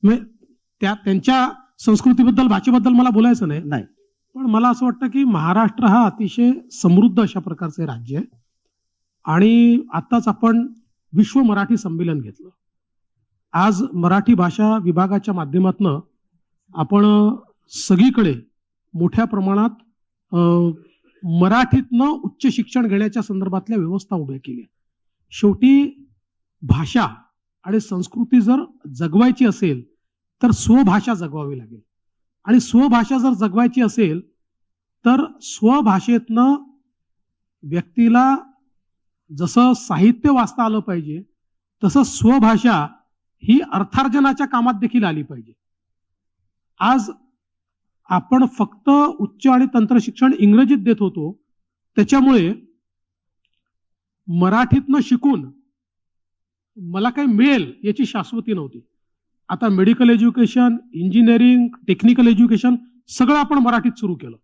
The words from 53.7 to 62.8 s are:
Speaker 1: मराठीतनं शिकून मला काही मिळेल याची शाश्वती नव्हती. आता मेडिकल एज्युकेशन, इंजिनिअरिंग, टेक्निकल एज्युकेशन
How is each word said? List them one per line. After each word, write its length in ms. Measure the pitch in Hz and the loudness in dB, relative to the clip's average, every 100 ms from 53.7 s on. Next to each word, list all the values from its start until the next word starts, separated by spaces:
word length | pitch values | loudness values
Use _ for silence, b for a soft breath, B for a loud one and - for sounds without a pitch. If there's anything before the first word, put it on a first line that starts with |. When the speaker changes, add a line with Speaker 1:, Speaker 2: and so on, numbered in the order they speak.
| _ _ _ _ _ - | _ _ _ _ _ -8
Speaker 1:
मराठीतनं 720 | 175 180 220 247 277 277 277 | -2 0 0 2 0 0 -2
शिकून 480 | 247 247 277 233 135 - _ _ _ _ _ _ _ _ _ _ _ - | 0 0 0 -2 -6 -18 _ _ _ _ _ _ _ _ _ _ _ -18
मला 340 | 175 180 226 | -10 -4 -4
काही 180 | 247 285 | -2 -2
मिळेल 460 | 208 269 269 143 - | 2 2 2 -2 -8
याची 220 | 202 208 262 | -6 -4 -4
शाश्वती 480 | 220 185 233 220 | -4 -8 -10 -6
नव्हती. 260 | 196 143 120 _ _ _ _ _ _ _ | -8 -8 -16 _ _ _ _ _ _ _
आता 200 | - 226 | -4 -2
मेडिकल 400 | 190 190 240 240 | 2 2 4 4
एज्युकेशन, 640 | 233 233 240 233 254 247 233 - | 4 2 2 0 2 0 0 -8
इंजिनिअरिंग, 760 | 160 180 196 233 233 247 247 240 - - | -6 -2 2 4 6 6 4 2 -4 -4
टेक्निकल 400 | 185 214 247 240 | 2 2 4 4
एज्युकेशन 480 | 214 233 226 247 247 | 4 4 2 0 -2